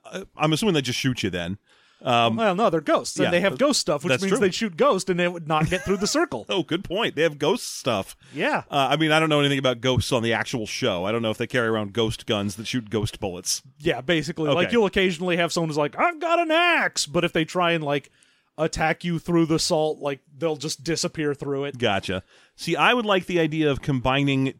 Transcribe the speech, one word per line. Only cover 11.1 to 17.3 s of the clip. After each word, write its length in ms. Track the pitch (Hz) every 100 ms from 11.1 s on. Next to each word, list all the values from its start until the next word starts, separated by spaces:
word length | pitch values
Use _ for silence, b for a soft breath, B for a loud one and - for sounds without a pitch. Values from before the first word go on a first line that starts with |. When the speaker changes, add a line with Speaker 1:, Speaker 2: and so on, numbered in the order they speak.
Speaker 1:
don't 100 | 117
know 80 | 113
if 80 | 110
they 80 | 117
carry 220 | 131 113
around 260 | 110 104
ghost 320 | 101 110 107 -
guns 300 | 107 101 101
that 100 | 110
shoot 240 | 127 107
ghost 300 | 107 104 -
bullets. 420 | 101 87 92 - 131 -
Speaker 2:
Yeah, 220 | 151 127
basically. 480 | 131 170 147 165 156
Like, 180 | 160 180
Speaker 1:
Okay. 60 |
Speaker 2:
you'll 140 | 233 202
occasionally 500 | 202 190 160 185 170
have 160 | 170
someone 160 | - 165
who's 80 | 151
like, 180 | 147 -
"I've 220 | 339 330
got 200 | 339 339
an 100 | 330
axe," 540 | 320 349 320 185 - -
but 180 | 151
if 100 | 170